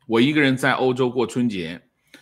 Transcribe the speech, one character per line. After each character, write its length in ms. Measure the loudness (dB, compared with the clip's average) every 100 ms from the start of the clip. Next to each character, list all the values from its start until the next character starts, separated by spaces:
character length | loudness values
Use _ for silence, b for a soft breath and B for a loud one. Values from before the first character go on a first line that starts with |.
| -2
我 140 | 2
一 120 | 2
个 80 | 2
人 160 | 2 2
在 160 | 0
欧 200 | 0 0
洲 160 | 0 -2
过 180 | 0 -2
春 220 | -2 -2
节， 400 | -2 -8 -10 -16 _ b b